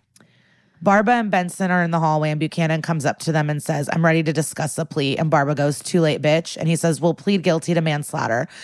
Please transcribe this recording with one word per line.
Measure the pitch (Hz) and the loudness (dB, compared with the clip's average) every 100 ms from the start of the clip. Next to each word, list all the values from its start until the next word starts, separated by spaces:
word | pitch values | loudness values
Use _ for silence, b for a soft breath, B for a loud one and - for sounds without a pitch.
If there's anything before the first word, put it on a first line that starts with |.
| _ _ b b b b b b | _ _ b b b b b b
Barbara | 180 202 214 240 | 2 4 4 2
and | 214 | 2
Benson | 185 175 - 185 | 0 -2 -2 0
are | 180 | 2
in | 170 | 2
the | 165 | 2
hallway | 160 156 151 | 2 2 0
and | 151 | -2
Buchanan | 156 170 160 160 | -2 -2 0 0
comes | - 156 | -2 -2
up | 135 - | -2 -4
to | 165 | -2
them | 156 147 | 0 0
and | 147 | -2
says, | - 147 143 | -2 -4 -2
"I'm | 165 | 2
ready | 165 160 | 2 2
to | 160 | 0
discuss | 151 151 - 156 - | -2 -2 -4 -6 -4
a | |
plea." | 160 151 139 - | -6 -2 -2 0
And | 156 | 2
Barbara | 151 143 143 | 2 2 0
goes, | 147 143 | 0 -2
"Too | - 180 | -2 2
late, | 156 123 | 2 2
bitch." | 151 160 - - | 2 0 -2 -4
And | 165 | -2
he | 165 | 0
says, | 165 127 | 0 0
"We'll | 165 | 0
plead | 165 202 196 | 0 0 0
guilty | 180 165 170 | 2 0 0
to | 170 | 0
manslaughter." | 160 147 - 147 113 117 156 B | 0 -2 -4 -4 -2 -2 -4 B